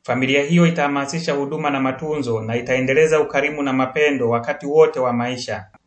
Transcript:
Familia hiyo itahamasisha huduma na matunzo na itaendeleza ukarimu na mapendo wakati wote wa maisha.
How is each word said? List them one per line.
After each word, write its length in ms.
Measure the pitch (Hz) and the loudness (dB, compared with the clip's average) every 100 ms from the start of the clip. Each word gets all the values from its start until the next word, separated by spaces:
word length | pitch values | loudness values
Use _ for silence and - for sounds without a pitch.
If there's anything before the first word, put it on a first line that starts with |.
Familia 400 | - 127 131 139 | -6 -2 2 2
hiyo 240 | 143 175 165 | 4 4 4
itahamasisha 640 | 160 143 139 135 160 - | 2 -2 -2 -4 -4 -4
huduma 380 | 143 139 156 147 | -2 -4 -4 -2
na 100 | 139 | 0
matunzo 640 | 135 131 156 151 120 110 | -2 -4 -4 -4 -2 -4
na 140 | 110 120 | -2 -4
itaendeleza 640 | 123 131 131 143 156 156 | 0 0 2 4 4 4
ukarimu 420 | 143 139 147 151 | 2 0 -2 -2
na 100 | 139 | -2
mapendo 560 | 131 127 151 151 135 117 | 0 -2 0 0 2 0
wakati 360 | 117 147 143 143 | 0 -2 -6 0
wote 340 | 156 151 143 | 4 4 4
wa 120 | 123 | -2
maisha. 540 | 120 123 123 - 101 - _ | -2 -4 -6 -8 -10 -10 _